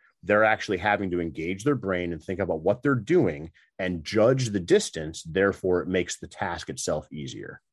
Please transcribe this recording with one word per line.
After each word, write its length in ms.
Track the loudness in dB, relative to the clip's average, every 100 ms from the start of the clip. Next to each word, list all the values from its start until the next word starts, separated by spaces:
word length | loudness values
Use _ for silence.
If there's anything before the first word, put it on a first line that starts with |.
| _ _
they're 220 | 2 4
actually 340 | 4 2 -2 -2
having 320 | 2 0 0
to 100 | -2
engage 440 | -2 -4 -6 -2
their 100 | -2
brain 380 | -2 -2 -2 -2
and 100 | -6
think 180 | -6 -4
about 220 | -2 0
what 200 | 0 2
they're 120 | 2
doing 560 | 0 2 2 4 0 -8 -16 _ _
and 260 | -4 -4
judge 460 | -2 4 4 4 0
the 100 | -2
distance. 600 | 4 2 2 -6 -8 -10
Therefore, 600 | -4 2 2 2 2 2
it 60 | 2
makes 300 | 0 0 -6
the 80 | -12
task 440 | -8 -6 -6 -8
itself 360 | -8 -4 -4 -6
easier. 480 | -10 -10 -10 -14 -16 _